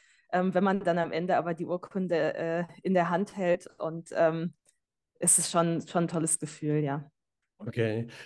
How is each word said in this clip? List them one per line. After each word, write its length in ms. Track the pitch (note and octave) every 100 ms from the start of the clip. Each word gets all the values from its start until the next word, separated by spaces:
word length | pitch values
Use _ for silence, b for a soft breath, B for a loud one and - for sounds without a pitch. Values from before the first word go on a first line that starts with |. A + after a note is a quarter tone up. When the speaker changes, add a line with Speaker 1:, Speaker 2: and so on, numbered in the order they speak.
| B B _
Speaker 1:
Ähm, 200 | F3+ F#3
wenn 120 | F3+
man 160 | G3 G3
dann 180 | F3+ E3+
am 140 | E3
Ende 240 | - F3+ E3+
aber 180 | E3
die 120 | E3 C#3+
Urkunde, 680 | F3+ - G3+ F#3 E3+ D3+
äh, 300 | - E3 E3 E3+ B
in 120 | F#3+
der 140 | F3+ E3+
Hand 260 | F3 G3+ -
hält 320 | F3+ F3 - -
und, 320 | D#3+ E3 E3
ähm, 400 | - E3 E3 E3+ - _ _ _ _ _ -
es 180 | F3+ -
ist 120 | -
schon, 300 | F3 E3+ E3 -
schon 180 | F3+
ein 40 | E3+
tolles 300 | F3 D#3+ -
Gefühl, 420 | D3+ - D3+ D3+
ja. 300 | D3 C#3+ D3 _ _ _ _ _
Speaker 2:
Okay, 500 | G#2+ A#2+ A2+ G#2+ A#2 B